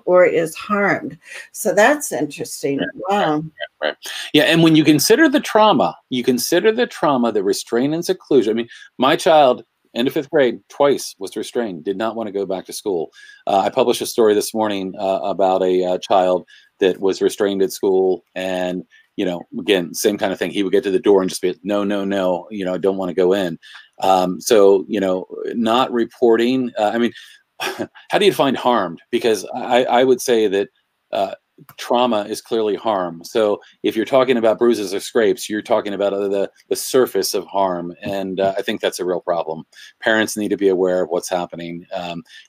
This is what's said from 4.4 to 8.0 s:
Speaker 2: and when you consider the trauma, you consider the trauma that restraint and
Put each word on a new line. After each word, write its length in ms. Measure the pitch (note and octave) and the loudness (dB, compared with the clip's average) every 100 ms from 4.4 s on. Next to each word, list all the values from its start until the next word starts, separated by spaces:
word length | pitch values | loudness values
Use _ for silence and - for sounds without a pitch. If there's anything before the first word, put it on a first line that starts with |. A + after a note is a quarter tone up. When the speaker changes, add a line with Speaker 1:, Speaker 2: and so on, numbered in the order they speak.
Speaker 2:
and 160 | C#3+ E3 | 4 6
when 100 | E3 | 6
you 80 | D#3 | 6
consider 460 | D3+ D3+ - A#3+ D#4+ | 6 4 4 4 4
the 100 | C#4 | 2
trauma, 580 | - G#3+ G#3+ G3+ F3 - - | 0 4 4 4 0 -4 -8
you 140 | B2+ | -2
consider 480 | B2 B2 - F3 G#3+ | 0 0 0 2 2
the 160 | A3 A#3+ | 0 -2
trauma 420 | - E3 C3 A#2 | -2 0 2 0
that 140 | G#2 | 0
restraint 500 | F#2+ F#2+ - A#2 C#3 | 0 -2 -2 -2 -2
and 100 | D#3+ | -4